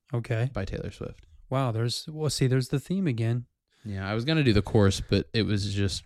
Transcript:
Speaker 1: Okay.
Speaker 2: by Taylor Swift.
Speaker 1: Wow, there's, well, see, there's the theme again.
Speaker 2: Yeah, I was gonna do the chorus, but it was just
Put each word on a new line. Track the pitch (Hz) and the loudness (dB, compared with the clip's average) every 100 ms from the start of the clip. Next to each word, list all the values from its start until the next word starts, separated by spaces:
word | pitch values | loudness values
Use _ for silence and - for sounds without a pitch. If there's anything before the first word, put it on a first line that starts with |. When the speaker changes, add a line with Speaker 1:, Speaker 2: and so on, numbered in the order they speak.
| _ | _
Speaker 1:
Okay. | 123 110 113 127 | -6 -4 -4 -2
Speaker 2:
by | 98 | -4
Taylor | 95 - - | -6 -6 -8
Swift. | - - - - - - | -10 -12 -14 -20 -20 -6
Speaker 1:
Wow, | 131 131 | -2 -2
there's, | 110 120 - - | -2 -2 -4 -10
well, | 156 151 | -4 -4
see, | - 131 | 0 2
there's | 131 123 | 2 0
the | 143 | -4
theme | - 190 180 | -2 -2 -2
again. | 113 113 120 120 _ _ _ | 0 0 -2 -4 _ _ _
Speaker 2:
Yeah, | 107 98 98 | -10 -8 -4
I | |
was | 110 | -4
gonna | 131 160 | 0 2
do | 135 | 4
the | 104 | 4
chorus, | - 110 101 - | 4 6 6 4
but | - 101 - | 2 0 2
it | 113 | 0
was | 95 101 98 | 2 0 0
just | 98 98 - | 0 -2 -2